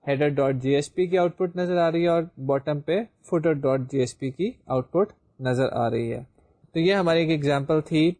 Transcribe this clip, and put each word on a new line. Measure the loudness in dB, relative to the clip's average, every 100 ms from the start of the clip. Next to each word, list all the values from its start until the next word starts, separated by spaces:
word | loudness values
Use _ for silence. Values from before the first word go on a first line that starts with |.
| -2
ہیڈر | 0 0
ڈاٹ | 2 0 0
جے | 0 0
ایس | 0 -4
پی | 0
کی | 2
آؤٹ | 0 0
پٹ | -6 -2
نظر | -2 2
آ | 2
رہی | 2
ہے | 2
اور | 2 -2 -8 -2
bottom | -2 0 -6
پہ | -2 -4
footer | -4 _ -4 0 0 0 0
dot | 0
J | -2 -2
S | -2 -4
P | -10 -4
کی | -6 -6 -4
آؤٹ | -4 -2
پٹ | -2 -2 -4 _ _
نظر | -2 0 0
آ | 0 -2
رہی | -2 -4
ہے۔ | -6 -10 _ _ _ _
تو | -2
یہ | 2
ہماری | 2 2 2
ایک | 2
ایگزامپل | 0 0 0 0 -2
تھی | 0 2 2